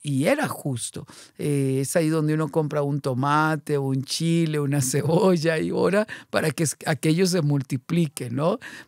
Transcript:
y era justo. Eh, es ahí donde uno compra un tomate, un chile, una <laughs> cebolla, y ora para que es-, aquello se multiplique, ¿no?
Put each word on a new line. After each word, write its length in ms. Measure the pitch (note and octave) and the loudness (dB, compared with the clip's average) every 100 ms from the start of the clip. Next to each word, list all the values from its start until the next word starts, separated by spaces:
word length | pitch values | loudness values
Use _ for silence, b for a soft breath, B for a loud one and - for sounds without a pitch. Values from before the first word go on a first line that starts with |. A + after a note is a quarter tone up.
y 240 | D3+ C3 E3 | -2 0 2
era 220 | D4 G#3 | 2 -2
justo. 580 | - - A#2+ - - - B B - | -4 -6 -6 -8 -12 -14 B B -6
Eh, 400 | D3+ C#3+ C3+ C3 | -2 0 0 0
es 140 | C#3 F3+ | 0 0
ahí 140 | D#3 | 2
donde 240 | D#3+ D3+ | 2 2
uno 160 | D#3 D#3+ | 0 0
compra 320 | E3 D3+ D3+ | 0 0 -2
un 180 | C#3+ C#3+ | -2 -2
tomate, 800 | C#3 B2+ C#3+ D3+ D#3 D#3 - D3 | -2 0 2 4 2 0 -2 -2
un 240 | C3+ C3+ | 0 -2
chile, 560 | B2+ - E3 E3 E3 D3+ | -4 -2 0 2 2 0
una 220 | C#3+ C#3+ | 0 0
<laughs> 0 | |
cebolla, 800 | C3 D3 C3 E3 F#3+ E3+ D#3+ D#3+ | 0 0 2 4 4 4 2 0
y 100 | F3 | 0
ora 380 | - - G3+ G#3+ B B | 0 2 2 0 B B
para 180 | G2+ D3+ | -2 0
que 140 | - | 0
es-, 120 | D3+ - - | -2 -2 -4
aquello 400 | D3+ D#3+ D#3+ F#3+ | 0 2 2 2
se 160 | F3+ | 2
multiplique, 880 | D3 C#3+ - C3+ - E3+ D#3+ - B2 | 2 0 -2 -6 -2 0 0 -4 -6
¿no? 260 | B2 D#3+ A3+ B B | -2 0 -2 B B